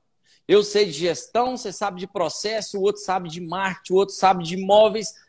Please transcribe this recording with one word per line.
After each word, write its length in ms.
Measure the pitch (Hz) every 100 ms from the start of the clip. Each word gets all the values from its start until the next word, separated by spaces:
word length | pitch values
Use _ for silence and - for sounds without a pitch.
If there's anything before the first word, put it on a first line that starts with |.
| _ _ _ _ -
Eu 140 | 196
sei 240 | 202 202 208
de 60 |
gestão, 640 | 143 175 156 - 220 254 247
você 120 | 208
sabe 300 | - 202 180
de 60 | 185
processo, 720 | 196 160 - 208 220 - 202
o 40 |
outro 200 | 196 202
sabe 260 | - 185 175
de 120 | 165
marketing, 500 | 170 180 196 175 -
o 40 | 185
outro 180 | 196
sabe 280 | - 190 185
de 120 | 160
imóveis. 580 | 185 190 208 214 214 196 -